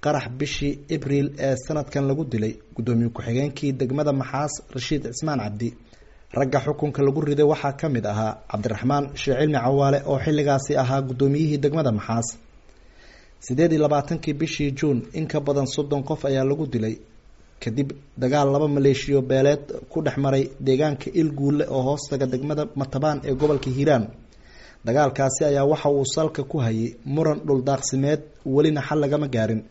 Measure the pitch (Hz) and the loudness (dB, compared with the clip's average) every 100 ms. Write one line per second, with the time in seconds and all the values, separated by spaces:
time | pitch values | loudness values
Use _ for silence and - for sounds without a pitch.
0 | 147 147 - 127 143 - 143 - - 160 | 0 -2 -4 -6 -6 -2 -4 -4 -6 -6
1 | 135 143 143 - 135 127 - 151 139 147 | 0 0 0 -2 -2 -2 -2 -6 -4 -2
2 | 139 139 151 113 107 - - - 117 117 | 0 0 -2 -2 -2 -4 -14 -6 0 2
3 | 117 - - 120 143 139 143 131 127 139 | 2 -2 -4 -2 -2 -2 -4 -2 -2 0
4 | 147 139 123 135 147 - - 127 120 147 | 0 0 -2 -4 -4 -6 -10 -10 -4 -4
5 | 117 120 156 143 107 104 117 - - - | -4 -6 -4 -2 -4 -4 -6 -6 -20 -20
6 | - - - - 135 139 143 147 147 139 | -20 -20 -8 -2 0 0 0 -2 -2 2
7 | 139 139 147 143 147 151 143 139 165 127 | 2 2 0 4 4 4 -2 -4 -2 -2
8 | 104 104 110 107 - 107 107 107 120 143 | -2 -2 -2 -4 -8 -6 -4 -2 0 0
9 | 143 - - 127 151 147 117 139 139 139 | -2 -6 -2 2 2 2 2 4 4 2
10 | - 139 160 151 143 135 - 143 127 135 | 2 -2 0 0 2 0 2 0 2 0
11 | 135 127 139 143 160 147 143 156 135 107 | -2 0 2 4 2 2 0 2 0 0
12 | - 117 117 - - - - - - - | -2 -2 -2 -8 -20 -20 -20 -20 -20 -20
13 | - - - - - 127 165 156 151 147 | -20 -20 -20 -20 -6 2 4 4 4 2
14 | 139 165 - 143 156 - 147 139 156 127 | 0 -4 -4 -4 -4 -2 -2 0 0 0
15 | 113 156 156 147 139 143 135 - 143 143 | -2 -6 -4 -2 0 0 0 -2 -2 -2
16 | 139 156 139 135 135 143 147 123 110 - | -2 -2 0 2 2 0 -2 -2 -2 -4
17 | - - - - - - - 113 139 - | -12 -20 -20 -20 -20 -10 -6 -2 -4 -6
18 | - - 127 143 143 143 151 143 139 135 | -14 -4 0 2 4 2 2 4 4 2
19 | - 139 127 131 139 143 - - - 165 | 2 0 2 4 4 2 -2 -12 -6 -4
20 | 151 139 139 135 135 - 135 131 151 143 | -2 0 2 2 0 -2 0 2 2 -2
21 | - - 165 139 139 147 - 131 131 143 | -2 0 0 0 0 0 0 0 0 -2
22 | - 139 135 127 143 143 117 - 131 135 | -4 -2 -2 -2 -4 -4 -4 -4 -4 -2
23 | 151 147 147 131 147 143 135 131 143 135 | 0 -2 -2 0 2 2 0 0 4 4
24 | 107 - - - - - - - 110 127 | 2 -8 -20 -20 -20 -20 -20 -10 -2 2
25 | 143 135 135 - 151 139 139 151 147 143 | 2 2 0 2 2 2 2 2 2 2
26 | 135 - 156 156 135 160 117 110 113 - | 0 0 -2 -2 -6 -2 0 0 -4 -6
27 | 139 143 156 151 151 139 127 135 - 135 | -6 0 0 0 2 0 2 -2 0 0
28 | 139 151 - - - 135 151 151 135 151 | 2 0 -4 -14 0 4 4 2 -2 0
29 | 143 147 147 120 110 110 107 | 2 0 0 0 0 -2 -4